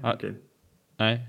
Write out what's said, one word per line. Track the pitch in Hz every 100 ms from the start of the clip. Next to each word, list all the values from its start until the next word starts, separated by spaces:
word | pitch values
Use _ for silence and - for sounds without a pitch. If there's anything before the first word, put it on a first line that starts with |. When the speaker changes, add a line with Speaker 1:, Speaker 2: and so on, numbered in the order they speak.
Speaker 1:
Ja. | 117
Speaker 2:
okej. | 113 104 101 - _ _ _ _ -
Speaker 1:
Nej, | 110 117